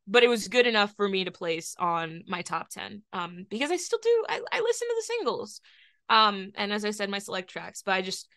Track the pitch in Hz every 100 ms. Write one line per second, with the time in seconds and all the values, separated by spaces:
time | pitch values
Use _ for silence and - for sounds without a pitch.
0 | - 233 240 233 185 247 240 220 208 -
1 | 202 190 180 180 175 165 - - 180 170
2 | 165 165 - 175 170 165 - - - 208
3 | - 185 170 175 185 214 294 359 - 440
4 | 453 466 - - - - 453 466 480 453
5 | 440 466 294 190 208 - - _ _ _
6 | - 220 214 202 190 - 202 208 208 208
7 | 202 202 202 185 185 170 170 - - 185
8 | 190 185 -